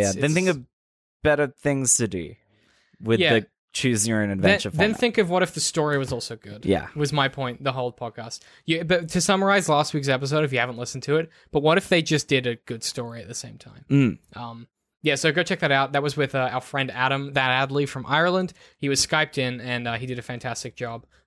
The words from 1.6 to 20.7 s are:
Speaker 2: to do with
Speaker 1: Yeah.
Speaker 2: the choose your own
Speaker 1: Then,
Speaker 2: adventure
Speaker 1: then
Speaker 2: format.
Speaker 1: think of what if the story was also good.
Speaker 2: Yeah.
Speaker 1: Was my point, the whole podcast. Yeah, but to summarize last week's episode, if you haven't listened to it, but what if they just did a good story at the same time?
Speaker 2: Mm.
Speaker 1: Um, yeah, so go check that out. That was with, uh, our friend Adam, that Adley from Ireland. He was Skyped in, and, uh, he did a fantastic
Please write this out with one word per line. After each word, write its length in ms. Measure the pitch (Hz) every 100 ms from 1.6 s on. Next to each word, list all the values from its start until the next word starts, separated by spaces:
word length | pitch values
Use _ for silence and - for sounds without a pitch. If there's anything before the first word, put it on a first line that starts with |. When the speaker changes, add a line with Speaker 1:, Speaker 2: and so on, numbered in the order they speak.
| 143 139 127 -
Speaker 2:
to 100 | 113
do 260 | 92 78 - _ _ _ _ _ -
with 200 | 110 113
Speaker 1:
Yeah. 140 | 156
Speaker 2:
the 120 | 117 98 _ _
choose 340 | - 131 113 113
your 140 | 110
own 60 | 104
Speaker 1:
Then, 80 | 95
Speaker 2:
adventure 320 | 92 196 101
Speaker 1:
then 80 | 156
Speaker 2:
format. 220 | 208 214
Speaker 1:
think 180 | 240 226
of 120 | 180
what 120 | 180
if 80 | 180
the 60 | 156
story 360 | - 170 151 143
was 140 | 131
also 220 | 120 - 113
good. 280 | 101 107
Speaker 2:
Yeah. 240 | - 90 - 147
Speaker 1:
Was 160 | 147
my 160 | 147 135
point, 340 | 143 127 120
the 100 | 139
whole 200 | 131 123
podcast. 480 | - 117 113 113 - - - -
Yeah, 160 | 160
but 240 | 165 185 160
to 100 | 180
summarize 480 | 165 190 196 196 160
last 260 | 147 151
week's 140 | 156 139
episode, 360 | 127 135 151
if 80 | 151
you 60 | 127
haven't 180 | 123 117
listened 260 | 120 131
to 120 | 131 156
it, 120 | 165 _ -
but 100 | 147
what 140 | 151 175
if 100 | -
they 140 | 175
just 240 | 160 151 -
did 180 | 135 123
a 80 | 117
good 260 | - 113
story 360 | - - 117 117
at 60 | -
the 60 |
same 240 | 117 - 107
time? 260 | - - -
Speaker 2:
Mm. 280 | 139 123 - _ -
Speaker 1:
Um, 320 | 120 117 117 _ _ _
yeah, 140 | 151 135
so 160 | 160
go 100 | 156
check 160 | 170 175
that 120 | 160
out. 200 | 139 139
That 100 | 143
was 120 | 143 139
with, 180 | 135 135
uh, 140 | 127
our 80 | 127
friend 280 | - 143 131
Adam, 420 | 110 131 139 139
that 340 | 135 131 127 135
Adley 180 | 139 143
from 180 | 131 -
Ireland. 460 | 147 175 185 185 - - -
He 100 | 139
was 160 | 139
Skyped 340 | - 156 151 -
in, 220 | 127 123
and, 260 | 123 123 120
uh, 60 | 117
he 80 | 127
did 120 | 123
a 20 |
fantastic 540 | 117 120 127 117 123